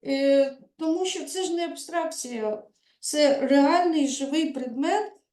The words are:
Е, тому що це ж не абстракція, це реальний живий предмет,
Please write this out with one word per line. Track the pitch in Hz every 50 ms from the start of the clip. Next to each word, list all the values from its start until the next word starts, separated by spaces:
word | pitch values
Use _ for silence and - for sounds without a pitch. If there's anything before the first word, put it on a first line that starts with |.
| -
Е, | 269 277 269 277 277 277 277 277 269 - - - _ _
тому | - 320 320 320 359 370
що | 370 370 370 285
це | - - 370 370
ж | 349 339
не | 339 339
абстракція, | 294 - - - - 320 339 320 320 - - - 247 240 226 214 214 214 214 - _ _ _ _ _ _ _
це | - - - 302 294 277 277 277 269
реальний | 254 277 285 285 294 339 349 359 349 311 302 277
живий | 262 - - 277 277 285 320 320 - -
предмет, | 269 254 247 226 262 294 339 381 427 415 - - _ _ _